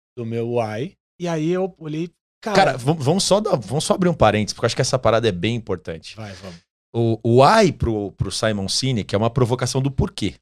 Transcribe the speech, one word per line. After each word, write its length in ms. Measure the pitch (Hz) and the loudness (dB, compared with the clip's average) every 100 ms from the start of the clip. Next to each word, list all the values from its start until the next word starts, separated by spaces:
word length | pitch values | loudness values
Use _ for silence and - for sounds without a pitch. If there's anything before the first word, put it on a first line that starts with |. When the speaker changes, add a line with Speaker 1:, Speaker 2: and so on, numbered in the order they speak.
| _ - | _ -12
Speaker 1:
do 80 | 113 | -8
meu 300 | 117 117 120 | -6 -2 -2
why, 380 | 110 107 170 _ _ - | -2 -4 -8 _ _ -10
e 80 | 175 | -6
aí 220 | 165 156 | -2 -2
eu 220 | 185 190 - | -2 -4 -6
olhei, 320 | 160 156 175 _ _ _ | -10 -8 -8 _ _ _
cara 120 | 220 196 | -2 2
Speaker 2:
Cara, 220 | 180 123 | 2 0
vam-, 180 | 123 165 | -2 0
vamos 260 | 127 190 | 0 0
só 160 | - 196 | 2 2
dar, 160 | 302 139 | 2 -2
vamos 260 | - 120 | -2 -6
só 100 | - | -2
abrir 160 | 208 175 | 0 0
um 40 | |
parênteses, 400 | 165 110 104 101 | 4 4 4 -2
porque 120 | - 117 | -2 -4
eu 20 | |
acho 80 | - | 0
que 60 | |
essa 160 | 131 127 | -2 0
parada 300 | 110 113 113 | 2 2 2
é 40 | |
bem 240 | 87 110 117 | 0 -2 -4
importante. 600 | 107 90 - 82 - 110 | -6 -8 -8 -14 -14 -18
Speaker 1:
Vai, 160 | 107 | -16
vamos. 220 | 90 92 85 _ _ _ 117 | -16 -16 -18 _ _ _ -2
Speaker 2:
O, 240 | 117 113 | 0 0
o 200 | 117 120 143 | 4 6 8
why 260 | 220 180 | 8 4
pro, 400 | - 117 107 98 | 2 -4 -2 -6
pro 180 | - 104 | -6 -6
Simon 360 | - 110 104 95 | -2 -2 -2 -4
Sinek 460 | - 131 120 - | -4 -2 -2 -2
é 40 | 101 | 0
uma 120 | 113 | 0
provocação 500 | 127 120 123 123 135 | 2 0 0 -2 -2
do 120 | 135 | -2
porquê, 420 | - 196 - 98 - | -2 -4 -2 -8 -8